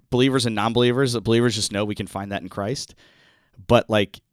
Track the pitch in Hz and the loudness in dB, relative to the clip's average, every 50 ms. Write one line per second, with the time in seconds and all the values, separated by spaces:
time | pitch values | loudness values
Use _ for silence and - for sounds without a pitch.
0 | _ _ 131 123 131 135 127 135 113 120 110 104 104 113 113 120 123 120 120 131 | _ _ 0 2 2 2 2 0 0 0 -2 -2 -2 0 2 2 2 2 2 2
1 | 139 127 120 117 95 113 113 117 120 123 101 110 101 - 104 101 107 104 104 - | 0 0 -2 -2 0 2 2 4 4 2 0 0 -4 -4 -2 -4 -4 -4 -4 -8
2 | 101 90 - 95 101 101 101 - - 92 - - 98 104 135 - - - - _ | -8 -8 -8 -10 -10 -8 -8 -8 -8 -8 -8 -6 -6 -6 -6 -6 -8 -12 -16 _
3 | _ _ _ _ _ _ _ _ _ _ _ - 95 - 120 117 - - 110 107 | _ _ _ _ _ _ _ _ _ _ _ -20 0 2 4 4 4 2 2 0
4 | 104 - - - _ _ | 0 0 -4 -14 _ _